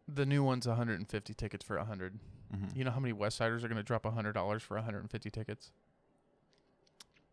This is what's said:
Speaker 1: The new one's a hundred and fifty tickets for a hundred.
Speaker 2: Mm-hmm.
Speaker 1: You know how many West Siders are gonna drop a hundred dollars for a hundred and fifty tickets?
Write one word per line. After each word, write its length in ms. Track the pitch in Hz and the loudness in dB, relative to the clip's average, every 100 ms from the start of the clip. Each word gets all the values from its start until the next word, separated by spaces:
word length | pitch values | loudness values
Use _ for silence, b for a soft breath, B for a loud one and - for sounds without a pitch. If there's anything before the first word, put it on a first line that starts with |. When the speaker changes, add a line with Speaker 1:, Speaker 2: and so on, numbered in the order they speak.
| - | -6
Speaker 1:
The 160 | 143 139 | 2 6
new 180 | 143 | 6
one's 240 | 135 127 120 | 6 4 2
a 80 | 117 | 2
hundred 200 | 117 101 | 2 0
and 80 | 107 | 0
fifty 260 | 107 104 | -4 -4
tickets 300 | 104 110 101 | -4 -4 -4
for 140 | - 92 | -4 -2
a 80 | 104 | -2
hundred. 340 | 98 92 104 - - - | -4 -6 -8 -14 -16 -6
Speaker 2:
Mm-hmm. 240 | 98 98 127 | -4 -2 0
Speaker 1:
You 60 | |
know 80 | 131 | 0
how 80 | 120 | 2
many 140 | 131 | 0
West 240 | 107 104 - | 2 0 4
Siders 260 | 113 117 | 2 2
are 60 | 117 | 0
gonna 120 | 113 | -2
drop 220 | 104 117 110 | 0 0 2
a 60 | |
hundred 220 | 117 107 | 0 0
dollars 300 | 107 92 110 | 2 2 0
for 120 | - 101 | -2 -2
a 60 | |
hundred 180 | 113 101 | -2 -4
and 100 | 101 | -4
fifty 180 | 110 104 | -6 -6
tickets? 420 | 110 107 104 - _ _ _ _ _ _ _ _ _ _ _ _ - - _ _ | -6 -6 -8 -10 _ _ _ _ _ _ _ _ _ _ _ _ -20 -20 _ _